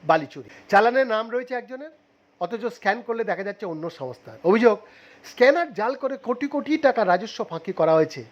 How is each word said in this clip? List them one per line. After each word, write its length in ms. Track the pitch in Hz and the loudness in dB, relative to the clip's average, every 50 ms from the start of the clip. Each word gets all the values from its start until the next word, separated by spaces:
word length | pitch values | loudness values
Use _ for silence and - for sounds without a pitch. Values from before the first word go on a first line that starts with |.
| - | 2
বালি 220 | 151 160 160 151 | 2 0 0 0
চুরি। 240 | 135 - 147 127 - - - - _ | -6 -14 -18 -18 -18 -20 -20 -6 _
চালানের 380 | 202 196 220 240 240 262 262 | 4 4 4 6 4 2 0
নাম 240 | 247 220 214 226 226 | 0 0 -4 -4 -4
রয়েছে 240 | 226 247 254 247 254 | -6 -6 -6 -6 -10
একজনের, 360 | 247 220 202 262 254 294 320 311 _ _ _ _ _ _ _ _ _ | -10 -10 -12 -16 -16 -16 -18 _ _ _ _ _ _ _ _ _ _
অথচ 240 | 175 170 233 220 226 | -8 -8 -6 -6 -6
স্ক্যান 380 | 233 - - - 208 202 240 | -8 -8 -4 -2 -2 -2 -2
করলে 220 | 240 233 233 226 233 | -4 -8 -6 -4 -2
দেখা 180 | 190 180 165 | -4 -4 -4
যাচ্ছে 240 | 196 202 196 _ 220 | -4 -8 -8 _ -10
অন্য 240 | 185 165 156 156 170 | -10 -8 -8 -8 -10
সংস্থার। 480 | - - 139 127 127 - _ - 110 - - | -10 -10 -12 -12 -12 -14 _ -20 -20 -2 2
অভিযোগ, 340 | 170 202 226 240 233 208 - - - _ - - - - _ _ | 2 4 6 6 4 4 4 -4 -20 _ -20 -20 -20 -20 _ _
স্ক্যানার 500 | - - - 247 262 302 349 339 302 208 | -20 0 4 4 4 6 4 0 -4 -4
জাল 200 | 156 208 240 277 | -4 -4 -4 -4
করে 220 | 269 - 262 269 | -4 -6 -8 -8
কোটি 300 | 269 - 226 247 240 285 | -6 -4 -6 -4 -4 -4
কোটি 320 | 285 302 285 - 277 311 311 | -4 -4 -4 -2 -2 -4 2
টাকা 280 | 302 269 262 233 214 | 2 2 2 4 2
রাজস্ব 380 | 185 175 185 214 214 - - 220 | 2 2 2 0 -8 -8 -10 -10
ফাঁকি 280 | - 165 165 - - | -8 -8 -12 -8 -8
করা 220 | 180 - 160 165 160 | -2 0 2 4 6
হয়েছে। 300 | 160 160 156 - 139 113 110 | 4 4 2 -2 -14 -16 -16